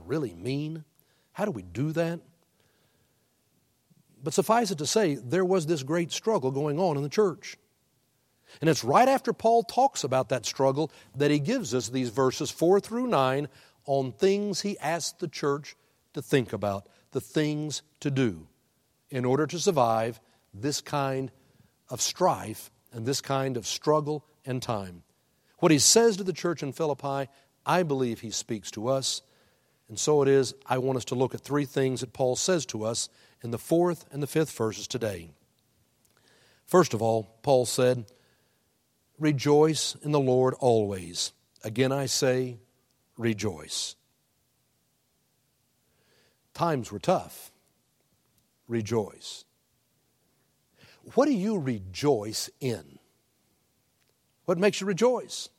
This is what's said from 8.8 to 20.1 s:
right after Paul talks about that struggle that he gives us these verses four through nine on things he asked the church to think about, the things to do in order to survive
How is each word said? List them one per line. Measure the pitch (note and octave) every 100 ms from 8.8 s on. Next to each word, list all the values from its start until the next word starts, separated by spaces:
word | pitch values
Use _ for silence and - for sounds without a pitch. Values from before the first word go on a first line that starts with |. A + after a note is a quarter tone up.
right | A2+ F3 B3+
after | C4+ -
Paul | - A3+ A#3
talks | - - C4+ -
about | C#3 C3 B2
that | B2+ -
struggle | - C3+ C#3 D#3 - - B2+
that | D3
he | D3
gives | C#3+ C4 D#3+
us | B2+ G#2+
these | C3 B2
verses | A2 C3 - D3+
four | - E3 G3
through | - A#3 B3+
nine | D#3 C3 C3+ D3 - - _
on | - C#3 C3
things | - F#3+ G3+ G#3 F3
he | G3+ G3+
asked | C#3+ E3 - -
the | E3+
church | - D3 C#3+ C#3+ - _ _ _
to | D3
think | - C#3+ G#2+
about, | G#2 G2+ G2 - _ _
the | C3
things | - D#3 D3+ D3+ D3+ - - _
to | D3
do | C3+ A#2+ E2 D#2+ _ _ _ _ _ _
in | C3
order | B2 C3+ D3
to | E3+
survive | G3 D#3 A#2 A2+ A#2